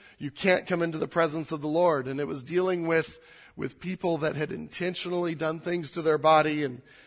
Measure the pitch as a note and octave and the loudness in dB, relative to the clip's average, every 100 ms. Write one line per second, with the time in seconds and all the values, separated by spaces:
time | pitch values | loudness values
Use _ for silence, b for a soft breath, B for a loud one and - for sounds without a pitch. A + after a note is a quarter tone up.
0 | B B D3 - F#3+ F3+ - F3 E3+ D#3 | B B -10 -2 4 4 2 0 0 -2
1 | C3+ E3+ D#3+ D#3 D3+ D#3+ D3+ D#3+ F3 D3 | -4 0 0 0 -4 -4 -2 2 4 2
2 | C3 C3+ D3 D3 B2+ F3 F#3 F3+ E3 D#3+ | -2 -4 -4 -6 -2 0 2 0 2 2
3 | D#3 - B B B - C3+ - F3 F#3 | 0 -8 B B B -10 -10 -8 -8 -4
4 | F#3 D#3+ D3+ D3 D3+ - D#3 - F3+ F3+ | -2 0 0 -2 -4 -6 -8 -4 -4 -4
5 | F3 F3 F3 D#3+ D#3 D#3+ F3 F3 D3 E3+ | -4 -2 -2 -2 -4 -4 -4 -4 -4 -2
6 | D#3+ D3+ D3+ D#3 D3+ D3+ C#3+ B2 - B | 2 4 6 6 6 0 -2 -4 -16 B